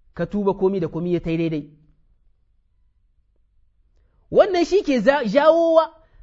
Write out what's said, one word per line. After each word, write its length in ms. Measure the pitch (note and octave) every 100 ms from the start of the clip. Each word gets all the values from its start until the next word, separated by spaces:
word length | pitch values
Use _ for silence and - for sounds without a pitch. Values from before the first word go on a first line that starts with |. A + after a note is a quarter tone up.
| _
ka 120 | - E3+
tuba 280 | G#3 G3
komi 260 | G3 F#3+ G3
da 80 | D#3+
komi 260 | E3 F3
ya 60 | E3+
tai 180 | E3 E3
daidai. 320 | E3 D#3 D3 - _ _ _ _ _ _ _ _ _ _ _ _ _ _ _ _ _ _ _ _ _ _ _ _ _
Wannan 340 | - G4 F4+ E4+
shi 160 | F#4+
ke 160 | D4+ B3+
za-, 260 | G3+ C#4+ A3+
jawowa 680 | A#3+ D#4 E4 E4 D#4+ D#4+ - _ -